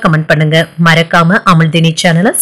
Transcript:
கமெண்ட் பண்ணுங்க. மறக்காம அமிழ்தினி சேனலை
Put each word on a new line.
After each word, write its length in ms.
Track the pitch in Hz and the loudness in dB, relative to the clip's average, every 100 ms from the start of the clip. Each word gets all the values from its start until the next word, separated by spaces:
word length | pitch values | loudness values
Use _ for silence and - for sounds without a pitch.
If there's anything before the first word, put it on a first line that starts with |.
| 190 | 0
கமெண்ட் 220 | 156 156 | -2 0
பண்ணுங்க. 360 | 151 156 160 160 - 170 | 0 0 0 -2 -2 0
மறக்காம 520 | 160 165 175 165 214 - | 2 0 0 0 0 0
அமிழ்தினி 400 | 165 160 165 165 160 | 0 0 0 -2 0
சேனலை 300 | 180 165 214 - | 0 0 0 -2